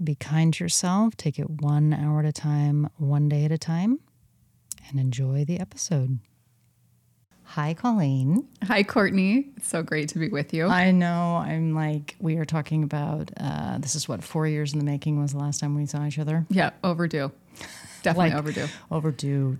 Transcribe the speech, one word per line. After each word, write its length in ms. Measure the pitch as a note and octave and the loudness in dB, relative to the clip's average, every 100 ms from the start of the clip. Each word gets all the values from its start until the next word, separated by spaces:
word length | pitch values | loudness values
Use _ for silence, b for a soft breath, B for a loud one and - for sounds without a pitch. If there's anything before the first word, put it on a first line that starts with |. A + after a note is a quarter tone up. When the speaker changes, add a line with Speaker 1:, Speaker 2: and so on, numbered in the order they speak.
Speaker 1:
be 120 | D#3 | -4
kind 400 | C#3+ - D#3 E3 | -4 0 2 4
to 100 | - | 2
yourself, 520 | F3 - F3+ G3 A3+ - | 0 0 2 2 2 0
take 220 | D#3 C#3+ | -4 -2
it 120 | D3 D3+ | -6 -2
one 320 | D3 D3 D3+ | 2 4 4
hour 280 | D3 D3 D3+ | 2 2 2
at 60 | D3+ | 0
a 60 | |
time, 580 | - D3+ D3 D3 D3 D3 - | 0 0 2 2 2 0 -2
one 320 | C#3+ D3 D3 | 0 2 2
day 160 | D3 | 2
at 80 | D3+ | 2
a 60 | D#3+ | 0
time, 400 | - E3 G#3 C#4+ _ _ _ _ _ _ - - - | -2 0 0 0 _ _ _ _ _ _ -18 -18 -6
and 120 | C#3 | -2
enjoy 440 | C3 A#2+ C3 C#3 | 0 0 0 0
the 140 | D3 F3 | 0 -2
episode. 640 | F#3+ - - C#3+ C3 B2+ - _ _ _ _ _ _ _ _ _ _ _ - | -6 -8 -2 0 0 -2 -6 _ _ _ _ _ _ _ _ _ _ _ -10
Hi, 200 | - D3+ | -4 -2
Colleen. 760 | E3 B3 G#3+ C#3+ C3+ C3 G#3 - - | -2 0 2 2 2 4 2 0 -8
Speaker 2:
Hi, 180 | G3 G#3+ | 0 2
Courtney. 680 | G3+ A#3+ G3 F#3+ F#3+ B3 C#4 - | 4 2 4 4 4 2 0 -8
It's 120 | - | -6
so 140 | E3 | -4
great 280 | D#3+ D#3 D3+ | -2 -2 -2
to 80 | E3 | -2
be 100 | D#3+ | -2
with 240 | C#3+ D3 | -2 -2
you. 140 | D#3+ F3 | 0 2
Speaker 1:
I 240 | F3+ F#3 | 4 6
know. 460 | F3+ F3 E3+ E3+ E3+ | 6 4 0 0 -2
I'm 380 | D3 D#3+ D#3+ | -2 -2 0
like, 400 | D#3 D3+ D3+ D3 - | 0 0 -4 -6 -6
we 160 | D#3+ D#3+ | -2 -2
are 80 | |
talking 380 | D3+ D#3+ - D#3 | -2 -2 0 0
about, 480 | C#3+ D3+ D3 D#3 - - | 0 -2 -4 -6 -8 -6
uh, 380 | C#3+ D2+ - B2 | -4 -4 -4 -4
this 160 | C#3+ | -4
is 120 | D3+ - | -6 -6
what, 160 | G#2+ | -8
four 240 | - D#3+ D#3 | -4 -2 0
years 280 | D3+ D3 | 0 -2
in 40 | D3 | -2
the 60 | |
making 340 | D3 C#3+ D3+ D3 | -2 -2 0 0
was 140 | C#3+ | 0
the 60 | C#3+ | -2
last 200 | D3 D3 | -4 -2
time 160 | D3 | -2
we 120 | D3 D3 | -2 -2
saw 180 | D3 | -4
each 140 | D3 D3 | -4 -4
other? 260 | D3+ D#3+ D#3+ | -2 -2 0
Speaker 2:
Yeah, 220 | F#3 D#3+ - | 0 0 0
overdue. 480 | F3+ E3 E3 D#3 C#3 - _ B B B B B | -2 0 -2 -2 -4 -8 _ B B B B B
Definitely 300 | - E3+ E3 | -2 2 2
Speaker 1:
Like, 60 | D3 | 2
Speaker 2:
overdue. 280 | D3+ D3+ D3 B B | -2 -4 -6 B B
Speaker 1:
overdue 680 | D#3+ D#3 C3 C#3 C#3 C3+ C3 | -2 -2 -2 -2 0 0 -2